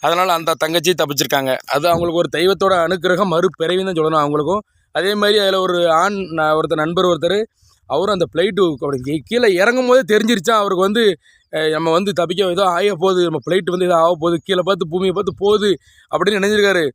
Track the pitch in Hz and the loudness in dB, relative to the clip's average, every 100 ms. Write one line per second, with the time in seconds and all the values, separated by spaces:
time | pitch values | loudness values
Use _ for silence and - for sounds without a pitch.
0 | 147 170 185 170 165 170 156 170 160 175 | 0 0 0 0 -2 -2 -2 -2 0 0
1 | 156 143 147 143 135 131 - 135 165 170 | -2 -2 0 0 0 -4 -2 -2 0 0
2 | 170 165 170 147 180 190 196 185 165 185 | 0 -2 -2 0 0 0 0 2 0 -2
3 | 165 175 196 165 180 143 160 180 190 170 | 0 0 0 0 -2 -2 -4 -2 -2 -2
4 | 156 160 147 147 147 202 - _ _ 151 | 0 0 0 -2 -2 -4 -6 _ _ -4
5 | 180 208 208 208 196 190 185 175 175 160 | -2 0 2 2 2 0 0 0 2 2
6 | 190 202 180 160 156 156 156 160 156 170 | 2 -2 -6 -2 0 0 0 -2 -2 0
7 | 180 170 170 196 220 _ _ _ _ 135 | 0 0 0 -2 -4 _ _ _ _ -2
8 | 196 196 165 151 190 190 180 143 151 139 | -2 -2 -4 -2 -2 2 0 0 -6 -6
9 | 127 156 127 233 233 175 202 247 247 254 | -6 -8 -4 0 2 2 2 2 4 2
10 | 180 208 226 240 180 220 202 185 190 214 | 4 0 2 0 2 0 2 2 2 2
11 | 220 170 _ _ _ 160 156 156 165 165 | 0 0 _ _ _ -4 -2 0 2 0
12 | 202 175 170 180 190 175 196 170 202 185 | 0 -2 0 0 0 2 0 2 0 0
13 | 185 185 175 156 123 180 175 180 180 170 | 0 2 0 -2 -2 -2 0 -2 2 4
14 | 165 175 165 170 - 185 170 196 170 175 | 2 2 0 -2 -2 -2 0 -2 -4 -2
15 | 190 175 196 165 196 214 208 175 _ _ | -2 -2 -4 -2 0 2 2 -2 _ _
16 | _ 151 185 208 196 208 202 180 151 | _ -2 0 0 0 2 2 2 0